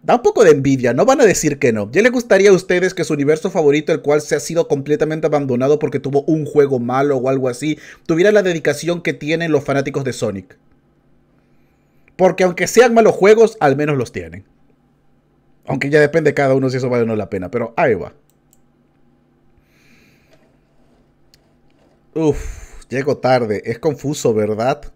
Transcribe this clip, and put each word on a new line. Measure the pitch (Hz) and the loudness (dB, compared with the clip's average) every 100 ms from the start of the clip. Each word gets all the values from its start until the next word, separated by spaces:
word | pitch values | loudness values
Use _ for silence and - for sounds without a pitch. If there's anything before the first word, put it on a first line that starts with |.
Da | - 240 | 0 0
un | |
poco | 415 415 | 0 4
de | 196 | 4
envidia, | 143 135 135 120 | 4 2 0 0
no | 127 | 0
van | 214 269 | 2 4
a | 220 | 4
decir | 165 156 143 | 2 -2 -2
que | 127 | -2
no. | 110 101 | -2 -4
¿Ya | 143 | 0
les | 240 | 0
gustaría | 247 233 190 196 | 0 0 2 4
a | |
ustedes | 180 - 180 180 | 4 2 -2 -2
que | 180 | -4
su | 160 | -6
universo | 151 143 156 190 | -2 0 0 -2
favorito, | 185 151 147 151 | 0 2 2 0
el | 156 | -4
cual | 139 147 | 0 -2
se | 147 | 0
ha | 151 | -6
sido | 147 165 165 | -4 -4 -2
completamente | 143 139 151 156 156 151 | -2 -2 -2 -2 -2 -2
abandonado | 147 139 120 131 147 | -2 -2 -2 0 0
porque | 147 175 | -2 -6
tuvo | 135 139 | -2 -4
un | 143 156 143 | 0 -2 0
juego | 151 143 131 | 2 2 0
malo | 120 127 143 135 | -2 -2 0 0
o | 127 | 0
algo | 135 127 | -2 -2
así, | 120 151 147 - - - | -4 -6 -6 -10 -20 -4
tuviera | 165 196 | 0 2
la | 214 | 2
dedicación | 185 165 147 139 160 175 | 0 -2 -4 -4 -4 -4
que | 170 | -4
tienen | 135 147 165 170 | -6 -4 -4 0
los | 147 | -2
fanáticos | 139 139 143 143 | 0 -4 -2 -4
de | 131 | -6
Sonic? | - 113 98 92 _ _ _ _ _ _ _ _ _ _ _ _ _ _ _ _ - | -4 -6 -6 -14 _ _ _ _ _ _ _ _ _ _ _ _ _ _ _ _ 0
Porque | 185 175 | 0 2
aunque | 185 175 180 | -2 0 0
sean | - 247 | 4 4
malos | 226 214 | 6 4
juegos, | - 190 220 214 - | 4 4 6 4 2
al | 151 139 | 0 0
menos | 147 143 | -2 -2
los | 113 | -4
tienen. | - 82 87 _ _ _ _ _ _ _ _ _ _ _ _ - | -8 -12 -16 _ _ _ _ _ _ _ _ _ _ _ _ -8
Aunque | 139 139 | -6 0
ya | 151 | 2
depende | 147 165 147 | 4 2 0
de | |
cada | 139 139 | 0 2
uno | 131 131 | 2 0
si | 127 | -2
eso | 127 | -2
vale | 123 | -2
o | 113 | 0
no | |
la | 107 98 | -2 -4
pena, | 98 90 | -8 -6
pero | 120 117 - | -6 -6 -2
ahí | 160 | 0
va. | 98 73 _ _ _ _ _ _ _ _ _ _ _ _ _ _ _ _ _ _ _ _ _ _ _ _ _ _ _ _ _ _ _ _ _ _ _ _ _ _ _ _ | 0 -4 _ _ _ _ _ _ _ _ _ _ _ _ _ _ _ _ _ _ _ _ _ _ _ _ _ _ _ _ _ _ _ _ _ _ _ _ _ _ _ _
Uf, | 151 160 139 - - - - - | -2 -2 -2 -6 -14 -18 -20 -10
llego | 123 139 127 | -6 -4 -2
tarde. | 127 127 113 101 - | 2 0 0 -4 -6
Es | 117 | -4
confuso, | 160 139 135 151 135 | -4 -4 -6 -2 0
¿verdad? | 107 104 107 117 143 - | 0 -2 -2 -2 -4 -10